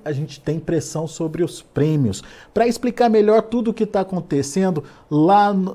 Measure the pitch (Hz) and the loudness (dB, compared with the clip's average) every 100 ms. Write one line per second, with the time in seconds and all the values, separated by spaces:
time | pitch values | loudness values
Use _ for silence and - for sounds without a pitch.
0 | 156 143 151 - - 160 160 165 - 156 | -8 -6 -6 -8 -6 -6 -2 -4 -4 -8
1 | 160 - 160 156 170 - - - 151 156 | -8 -6 -6 -4 -4 -6 -8 -2 0 2
2 | 131 - - - - - 240 240 247 - | 0 -2 -12 -20 -6 0 0 0 -4 0
3 | 240 214 214 220 220 233 226 214 208 202 | 2 4 4 4 2 -2 -2 -2 -2 -2
4 | 190 180 - 143 135 190 190 151 - - | -2 -6 -2 -2 -2 0 0 -2 -6 -16
5 | - 151 160 202 208 196 185 | -2 2 4 6 4 0 -2